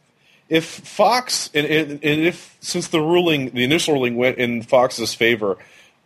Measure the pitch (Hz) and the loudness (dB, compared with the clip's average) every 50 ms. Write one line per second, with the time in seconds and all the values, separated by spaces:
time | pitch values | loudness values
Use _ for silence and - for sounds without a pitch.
0 | _ _ _ _ _ _ _ _ _ - 160 160 160 - - - - - - - | _ _ _ _ _ _ _ _ _ -2 -2 -2 -2 -2 -10 -16 -18 -8 -2 2
1 | 208 202 226 247 240 - - - - - - 151 147 143 156 156 160 143 147 139 | 2 2 2 0 -2 -2 -6 -6 -6 -4 -2 -2 0 2 0 0 0 -2 -6 -4
2 | - 156 147 156 160 175 170 - - - _ _ - - - 180 170 - - 160 | -2 0 0 2 0 0 -2 -4 -10 -20 _ _ -10 -8 -6 -6 -4 -2 -2 0
3 | 151 160 175 180 175 170 156 143 131 127 123 123 123 127 151 170 - - 151 139 | 2 2 2 2 4 2 2 0 -2 -4 -2 -2 0 2 2 0 2 0 0 0
4 | 127 123 120 117 123 127 120 - 127 120 120 117 110 - - 127 123 127 - - | 0 0 0 0 0 0 0 0 -2 -2 -2 -4 -2 2 4 4 4 4 0 -2
5 | 113 - - - 120 113 120 107 107 101 92 - - - - - - _ _ _ | -6 -6 -2 0 2 2 2 2 0 -4 -4 -4 -8 -20 -20 -20 -20 _ _ _
6 | _ | _